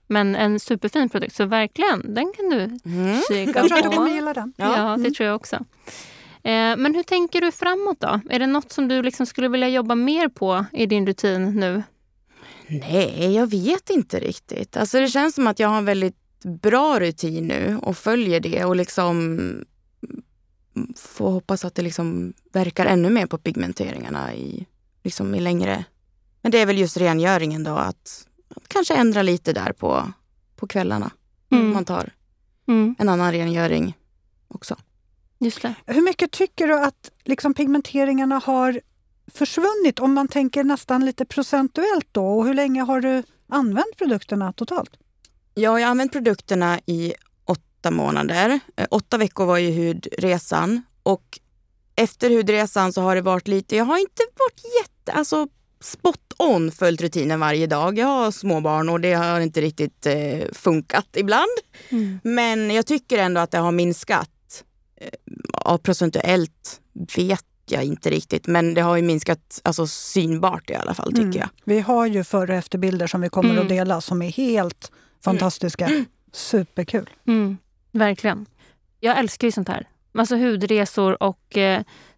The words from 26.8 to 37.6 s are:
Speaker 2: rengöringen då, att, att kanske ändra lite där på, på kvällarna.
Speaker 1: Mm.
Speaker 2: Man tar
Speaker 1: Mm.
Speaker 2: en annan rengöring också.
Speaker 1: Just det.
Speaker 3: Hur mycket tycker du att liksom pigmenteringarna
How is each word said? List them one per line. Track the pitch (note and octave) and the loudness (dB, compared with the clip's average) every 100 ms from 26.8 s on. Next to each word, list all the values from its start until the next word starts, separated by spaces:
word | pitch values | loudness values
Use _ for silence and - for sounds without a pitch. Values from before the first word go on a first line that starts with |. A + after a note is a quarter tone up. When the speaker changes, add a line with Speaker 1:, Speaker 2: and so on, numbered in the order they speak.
| F3 F3 | 2 2
Speaker 2:
rengöringen | F3 D#3+ F3 F#3 D#3 D#3 | 2 2 2 2 0 -4
då, | D#3 | -4
att, | D3+ F#2 - - - - _ - - | -2 -4 -6 -14 -18 -20 _ -20 -20
att | - | -6
kanske | G4 E4+ C#4+ | -2 0 2
ändra | A#3 G#3 | 4 4
lite | F#3+ F3 - | 2 2 0
där | D3+ F#2 | -2 -4
på, | - E2+ C2 A2+ - _ _ _ - | -4 -2 -2 -4 -10 _ _ _ -14
på | G3 | -6
kvällarna. | G3 F#3 G#3 G3+ - _ _ - | -2 -2 -2 -6 -10 _ _ 2
Speaker 1:
Mm. | B3 A3 | 4 4
Speaker 2:
Man | G3+ F3 | 0 -2
tar | F3 - - _ _ _ _ - | -4 -6 -12 _ _ _ _ 2
Speaker 1:
Mm. | A3+ G#3+ B3 | 2 2 2
Speaker 2:
en | G#3 | 2
annan | F3 F3 | 2 2
rengöring | E3+ E3+ E3+ E3 D#3+ F3+ - _ _ _ _ _ | 0 0 0 0 0 -2 -6 _ _ _ _ _
också. | - - - _ _ _ _ _ - | -16 -12 -12 _ _ _ _ _ -4
Speaker 1:
Just | A#3 - | -4 -2
det. | B3 A3+ - | -8 -8 -2
Speaker 3:
Hur | B3+ | 2
mycket | F4+ F4 E4+ | 2 2 -2
tycker | - F#4+ - D#4 | 0 -2 0 2
du | D4 | 2
att | C#4+ - - _ - | 0 -4 -18 _ -4
liksom | C4+ C#4+ | -2 0
pigmenteringarna | C#4 | 0